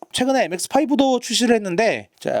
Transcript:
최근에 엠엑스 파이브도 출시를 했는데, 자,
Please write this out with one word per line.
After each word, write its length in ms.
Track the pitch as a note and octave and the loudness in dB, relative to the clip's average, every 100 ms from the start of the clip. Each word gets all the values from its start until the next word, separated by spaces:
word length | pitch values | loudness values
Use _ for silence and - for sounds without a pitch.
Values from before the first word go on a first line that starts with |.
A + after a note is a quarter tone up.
| - | -12
최근에 340 | - B3+ C4 | -2 0 0
엠엑스 260 | E3 F3 - | 0 -4 -2
파이브도 500 | C4+ C4+ C#4 C4+ B3 | 0 2 2 2 0
출시를 340 | - A3+ A#3+ | -2 0 2
했는데, 540 | A3+ G3 F3 A3 A#2+ G2+ _ | 2 0 0 0 -2 -8 _
자, 220 | - | -4